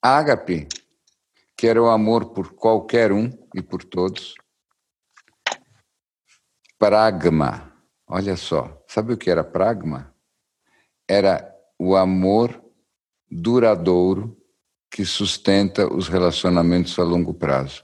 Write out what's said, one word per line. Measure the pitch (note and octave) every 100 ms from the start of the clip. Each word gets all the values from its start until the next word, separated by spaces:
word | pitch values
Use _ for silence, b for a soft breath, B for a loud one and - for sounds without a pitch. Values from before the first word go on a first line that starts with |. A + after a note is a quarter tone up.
Ágape, | B2 C#3 D3+ B2 - E2+ D2 - _ _ _ _ _ _ _ -
que | A#2
era | A2+
o | A#2
amor | A2 G#2+ A#2 A2+
por | - F2+
qualquer | _ A2+ A2 - A#2+ A2
um | G2+ A#2 B2+ _ F#2+
e |
por | F2+ F2+
todos. | - F2+ F#2 F#2+ - - _ _ _ _ _ _ _ _ _ _ - - _ _ _ _ _ _ _ _ _ _ _ _
Pragma, | G#2 G#2 A2 F#2 - D#2+ C#2 - - _ _ _ _
olha | F2+ G2 F2+
só, | - D#2+ B1+ D2 _
sabe | - A2
o | A2+
que | -
era | E2
pragma? | D#2 F2+ G2 A2 D#2+ C2+ C#2 _ _ _ _ _ _ _ _ _ -
Era | G2 G2 F2+ - - _ _
o | F2+ F#2+
amor | F#2 F#2+ F#2 G#2 A#2+ - _ _ _ _ _ _ _
duradouro | E2+ F2 B2 A#2 G2 E2+ F2+ F2+ F#2 A2 - _ _ _ _ _
que | - F#2
sustenta | - G2+ - - G2 G2 F#2+ G2
os | D#2+ F2
relacionamentos | F#2 F2+ - F#2 F2 E2+ F2 E2 -
a |
longo | E2+ F2 E2
prazo. | E2+ D2 C2+ C2+ -